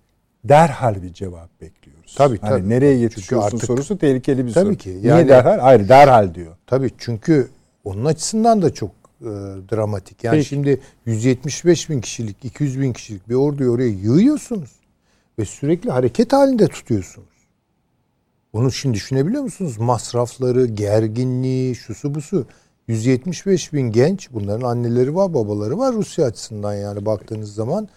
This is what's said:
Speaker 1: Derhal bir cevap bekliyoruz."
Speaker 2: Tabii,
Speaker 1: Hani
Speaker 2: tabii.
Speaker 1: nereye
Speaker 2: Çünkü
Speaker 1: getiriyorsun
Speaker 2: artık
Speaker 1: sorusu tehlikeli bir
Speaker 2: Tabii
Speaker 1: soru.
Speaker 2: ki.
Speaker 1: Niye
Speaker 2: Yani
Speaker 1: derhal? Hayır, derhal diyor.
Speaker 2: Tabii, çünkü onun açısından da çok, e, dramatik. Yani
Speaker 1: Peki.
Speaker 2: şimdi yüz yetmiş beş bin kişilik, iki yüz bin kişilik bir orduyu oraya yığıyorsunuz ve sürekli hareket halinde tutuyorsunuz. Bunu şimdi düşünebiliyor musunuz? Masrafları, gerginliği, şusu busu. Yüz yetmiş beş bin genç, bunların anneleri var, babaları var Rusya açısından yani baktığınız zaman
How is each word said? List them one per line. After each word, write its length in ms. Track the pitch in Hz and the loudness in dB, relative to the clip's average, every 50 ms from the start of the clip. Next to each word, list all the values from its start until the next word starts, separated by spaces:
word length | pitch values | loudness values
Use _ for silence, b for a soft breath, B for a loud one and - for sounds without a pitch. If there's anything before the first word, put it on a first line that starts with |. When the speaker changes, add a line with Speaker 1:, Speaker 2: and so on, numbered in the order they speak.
| _ _ _ _ _ _ _ _ - | _ _ _ _ _ _ _ _ 2
Speaker 1:
Derhal 580 | 110 143 151 165 160 123 - 131 117 104 95 90 | 4 6 6 6 4 2 -2 -2 -2 -2 -4 -8
bir 100 | 90 87 | -14 -12
cevap 480 | - 98 92 87 85 82 - _ _ | -12 -12 -12 -12 -16 -20 -20 _ _
bekliyoruz." 540 | 82 85 - _ _ - _ 80 _ - - | -20 -20 -20 _ _ -20 _ _ _ -8 0
Speaker 2:
Tabii, 220 | - 139 143 117 90 | 2 2 2 2 0
Speaker 1:
Hani 80 | - 107 | -2 -2
Speaker 2:
tabii. 200 | 131 120 90 101 | -2 0 0 0
Speaker 1:
nereye 240 | 117 127 139 143 135 | 2 4 4 4 4
Speaker 2:
Çünkü 200 | 123 117 113 - | 4 2 0 -2
Speaker 1:
getiriyorsun 320 | 107 98 - 127 120 101 | -6 -6 -4 -2 0 0
Speaker 2:
artık 160 | 104 104 113 - | 0 -2 -2 -4
Speaker 1:
sorusu 340 | 110 120 131 139 - 208 | -2 -2 -4 -4 -4 -4
tehlikeli 480 | 180 170 147 131 127 - - 139 127 131 | 0 0 0 0 0 0 -2 -2 -2 -2
bir 80 | 120 107 | 0 0
Speaker 2:
Tabii 120 | 165 196 | 0 2
Speaker 1:
soru. 100 | 208 190 | 2 -2
Speaker 2:
ki. 140 | - - 98 | -4 -6 -12
Speaker 1:
Niye 180 | 92 92 104 | -10 -2 2
Speaker 2:
Yani 200 | - 147 170 160 | 4 4 6 6
Speaker 1:
derhal? 320 | 131 131 127 120 160 208 - | 8 8 8 8 6 2 4
Hayır, 300 | 123 135 131 110 101 95 | 6 6 6 6 8 8
derhal 440 | 127 139 147 139 127 113 104 92 82 | 8 10 10 10 8 6 4 2 -2
diyor. 200 | 90 87 82 85 _ _ | -10 -14 -16 -18 _ _
Speaker 2:
Tabii, 240 | - 123 131 135 117 - | -4 -2 -2 -2 -4 -6
çünkü 500 | - - - 117 104 - - 160 143 117 - - _ _ _ _ _ - | -8 -10 -10 -10 -6 0 2 2 2 0 -2 -8 _ _ _ _ _ -14
onun 220 | 101 92 104 120 | -12 -8 -4 -4
açısından 560 | 156 156 160 - - 220 220 220 233 226 214 | -4 -4 -4 -6 -4 -2 0 2 2 2 2
da 120 | 175 131 - | 2 0 -2
çok, 180 | - 113 92 - _ _ _ _ _ | -4 -8 -12 -12 _ _ _ _ _
e, 40 | 139 113 104 101 101 98 98 95 95 98 | -14 -12 -12 -12 -12 -14 -14 -16 -10 -6
dramatik. 520 | 117 107 107 104 107 98 - - - _ - | -4 -2 -2 -4 -4 -8 -10 -14 -14 _ -2
Yani 120 | 117 147 | 0 0
Speaker 1:
Peki. 120 | 156 139 | 0 0
Speaker 2:
şimdi 340 | - 139 143 139 143 139 131 b b b b _ | -2 -4 -2 0 0 0 -2 b b b b _
yüz 200 | 117 113 107 110 | -6 -4 0 0
yetmiş 400 | 131 127 123 - 147 - - - | 0 0 -2 -4 -10 -10 -2 0
beş 240 | 175 170 - - - | 0 0 0 -2 -6
bin 120 | 156 127 | -6 -6
kişilik, 440 | - - - - 117 107 98 - - | -6 -8 -10 -10 -10 -10 -10 -12 -16
iki 180 | 117 - - 147 | -14 -8 -6 -6
yüz 160 | 139 127 131 | -4 -4 -4
bin 120 | 139 131 117 | -4 -4 -4
kişilik 360 | - - - 107 95 - 110 | -6 -12 -16 -16 -16 -8 -4
bir 60 | 120 | -2
orduyu 360 | 127 139 151 143 143 131 123 | 0 0 0 -2 -2 0 0
oraya 180 | 117 120 131 120 | 0 0 0 -2
yığıyorsunuz 840 | 104 92 98 110 127 170 220 285 302 269 - - 240 202 147 113 _ _ _ _ _ _ _ _ _ _ _ _ _ - | -2 -2 0 2 4 4 4 4 2 0 -4 -8 -8 -10 -10 -12 _ _ _ _ _ _ _ _ _ _ _ _ _ -8
ve 60 | 107 | -8
sürekli 460 | - - - - 143 170 175 - 247 | -8 -8 -6 -4 -2 -2 -2 -2 -2
hareket 420 | 147 127 127 120 - - 240 - - | 0 0 0 2 2 0 0 2 4
halinde 340 | 277 277 269 262 220 196 | 4 4 4 4 2 2
tutuyorsunuz. 600 | 143 - - - - 117 101 90 - - 107 95 _ _ _ _ _ _ _ _ _ _ _ _ _ _ _ _ _ _ _ _ _ _ _ _ _ - | 0 0 -6 -4 -4 -4 -4 -4 -8 -16 -20 -20 _ _ _ _ _ _ _ _ _ _ _ _ _ _ _ _ _ _ _ _ _ _ _ _ _ -4
Bunu 180 | 110 127 135 | -2 -2 -2
şimdi 220 | 120 - - 139 113 | -2 -2 -4 -4 -4
düşünebiliyor 480 | 98 - - 135 135 135 175 247 294 277 | -4 -4 -2 -2 -2 0 0 -2 -4 -6
musunuz? 340 | 226 - - 190 156 117 | -8 -8 -8 -8 -8 -6
Masrafları, 880 | 104 113 120 123 113 - - - 120 120 117 - - 131 127 120 127 127 | -4 -2 -2 -2 -2 -4 -4 -4 -2 -4 -4 -4 -4 -2 0 2 2 0
gerginliği, 1120 | 120 110 101 104 101 104 110 113 110 107 120 127 127 127 127 131 131 131 131 127 127 120 | 0 -2 -4 -2 0 2 2 2 0 -2 -4 -4 -4 -2 -2 -2 -2 -2 -2 -2 -4 -6
şusu 400 | - - - 107 - - 143 143 | -8 -10 -14 -12 -10 -8 -8 -8
busu. 300 | 156 143 - 208 170 - b b b b b b _ _ | -8 -8 -4 -4 -4 -4 b b b b b b _ _
Yüz 180 | - 113 110 110 | -6 -4 -2 2
yetmiş 400 | 127 131 123 - 180 165 - - | 2 0 0 -2 -6 -10 -6 -2
beş 280 | 196 190 170 - - 151 | 0 0 0 -2 -4 -4
bin 180 | 143 131 117 | -4 -2 0
genç, 420 | 104 117 127 170 202 190 - - 123 | 2 2 2 2 0 -2 -8 -10 -8
bunların 340 | 110 104 101 104 113 127 123 | -6 -4 -4 -4 -4 -4 -4
anneleri 460 | 120 120 120 117 117 120 127 135 151 | -2 -2 -2 0 2 2 0 2 0
var, 180 | 185 196 185 165 | 0 -2 0 0
babaları 440 | 131 107 101 104 104 104 110 139 | -2 -2 -2 -4 -4 -4 -4 -4
var 160 | 208 262 269 240 | -2 -2 -2 -2
Rusya 300 | 220 190 - - - 156 | -2 -4 -4 -2 -2 -2
açısından 480 | 120 107 - - - 110 104 104 104 104 | -2 -4 -6 -12 -12 -10 -8 -6 -6 -6
yani 320 | 101 101 101 104 104 101 | -6 -8 -8 -8 -6 -4
baktığınız 480 | 107 107 101 - - 113 107 107 101 101 | -4 -4 -4 -6 -10 -10 -10 -10 -10 -8
zaman 320 | 107 110 120 165 214 220 190 _ | -8 -6 -4 -4 -6 -6 -10 _